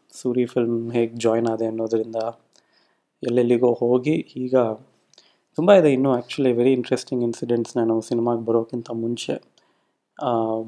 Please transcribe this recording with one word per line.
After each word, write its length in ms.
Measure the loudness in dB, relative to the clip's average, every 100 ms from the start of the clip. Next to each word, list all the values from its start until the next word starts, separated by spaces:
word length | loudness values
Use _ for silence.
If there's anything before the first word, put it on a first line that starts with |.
| _
ಸೂರಿ 320 | -8 -4 -2
ಫಿಲ್ಮ್ 480 | -2 -2 -2 -2 -2
ಹೇಗೆ 240 | -2 -2 0
ಜಾಯಿನ್ 300 | 0 2 0
ಆದೆ 200 | -2 -4
ಅನ್ನೋದ್ರಿಂದ 500 | -4 -2 -2 -2 -6 -6 -10 _ _ _ _ _ _ _ -10
ಎಲ್ಲೆಲ್ಲಿಗೋ 500 | -2 0 2 4 2
ಹೋಗಿ 420 | 2 2 2 0
ಈಗ 420 | -2 -4 -8 0 2 0 -4 -14 _ _ _ _ _ _ 0
ತುಂಬ 160 | 6
ಇದೆ 200 | 8 6
ಇನ್ನೂ 260 | 4 2 0
actually 360 | -4 -2 0
very 200 | 4 2 2
interesting 560 | 0 -4 -4 -2 -2
incidents 460 | -4 -2 -2 -2 -2
ನಾನು 220 | 0 0
ಸಿನಿಮಾಗೆ 440 | -2 -2 0 -2
ಬರೋಕ್ಕಿಂತ 460 | 0 0 0 -8 -8
ಮುಂಚೆ. 680 | -6 -6 -6 -6 -8 _ _ _ _ _ _ _ -8
ಆ, 80 | -4 -2 -2 -4